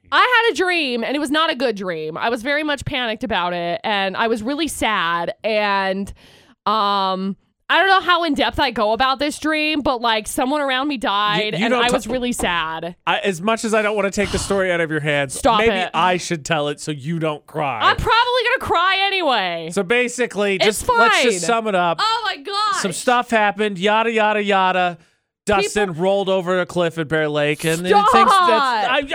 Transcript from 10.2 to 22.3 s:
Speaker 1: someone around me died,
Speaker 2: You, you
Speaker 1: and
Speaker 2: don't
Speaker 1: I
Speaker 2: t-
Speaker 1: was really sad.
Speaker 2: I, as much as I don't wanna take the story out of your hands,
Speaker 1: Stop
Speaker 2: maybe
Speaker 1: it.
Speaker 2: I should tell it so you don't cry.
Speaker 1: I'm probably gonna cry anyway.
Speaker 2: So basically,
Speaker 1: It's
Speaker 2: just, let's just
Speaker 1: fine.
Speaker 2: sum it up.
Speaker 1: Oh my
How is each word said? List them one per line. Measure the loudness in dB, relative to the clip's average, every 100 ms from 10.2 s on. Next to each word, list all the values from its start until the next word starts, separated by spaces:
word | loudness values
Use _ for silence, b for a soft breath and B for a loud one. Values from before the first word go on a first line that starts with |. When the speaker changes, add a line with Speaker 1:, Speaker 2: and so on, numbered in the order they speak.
| -2
Speaker 1:
someone | -2 0 0
around | 0 -2 -2
me | -2
died, | -2 0 0 0 -2
Speaker 2:
You, | -2
you | 0
Speaker 1:
and |
Speaker 2:
don't | 2
Speaker 1:
I | 2
Speaker 2:
t- |
Speaker 1:
was | 0 -2
really | -4 -4
sad. | -2 -2 0 -2 -6 -10 -8 -2
Speaker 2:
I, | -2
as | -2 -2
much | -2 -2
as | 0
I | 0
don't | 0
wanna | 0 -2
take | -2 -2
the | -2
story | -2 0 0
out | 0
of | 0
your | 0
hands, | 0 0 0 0
Speaker 1:
Stop | 2 4
Speaker 2:
maybe | 2 2
Speaker 1:
it. | -2
Speaker 2:
I | 0 2 2
should | -2 -6 -2
tell | -2 -2
it | -4
so | -8
you | -8 -6 -4
don't | -4 -4 -8
cry. | -4 -4 0
Speaker 1:
I'm | 0 2
probably | 2 2 2 0
gonna | 0 -2 0
cry | 0 2 2
anyway. | 0 0 0 0 0 -4 -4
Speaker 2:
So | -4
basically, | 0 0 0 -2 -4 -2 -2 2
Speaker 1:
It's |
Speaker 2:
just, | 0 0 0
let's | 4 4 4
just | 2 0
Speaker 1:
fine. | 0
Speaker 2:
sum | -2 0
it |
up. | 0 0 0
Speaker 1:
Oh | 0 0
my | -2